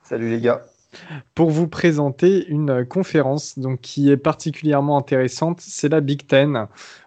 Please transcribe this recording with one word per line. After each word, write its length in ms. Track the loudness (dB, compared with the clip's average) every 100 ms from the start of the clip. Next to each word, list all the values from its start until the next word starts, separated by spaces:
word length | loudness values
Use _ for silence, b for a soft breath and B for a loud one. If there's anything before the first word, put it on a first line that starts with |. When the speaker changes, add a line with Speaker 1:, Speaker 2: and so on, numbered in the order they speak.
Speaker 1:
Salut 280 | _ -6 -4
les 100 | 0
gars. 220 | 0 -2 -6 _ _ B B -18 -10
Speaker 2:
Pour 160 | 0 0
vous 180 | 2 -2
présenter 800 | 0 0 2 -2 2 2 2 0
une 360 | -2 0 -2 -2
conférence, 720 | -4 0 0 0 -2 -6 -8
donc, 240 | -6 -6
qui 280 | -6 0 4
est 60 | 4
particulièrement 800 | 2 -2 -6 -4 0 0 2 0
intéressante, 600 | 0 0 0 -2 -4 -4
c'est 300 | -10 -6 0
la 100 | 0
Big 260 | 0 -4 2
Ten. 400 | 2 4 0 -6 B B B